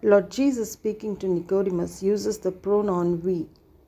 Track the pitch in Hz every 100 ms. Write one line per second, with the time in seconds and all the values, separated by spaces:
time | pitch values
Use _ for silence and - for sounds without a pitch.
0 | 220 202 185 - 277 240 214 - 214 214
1 | 220 190 190 175 175 190 196 175 170 -
2 | 190 208 208 208 185 185 196 208 208 175
3 | 175 170 175 175 - - _ _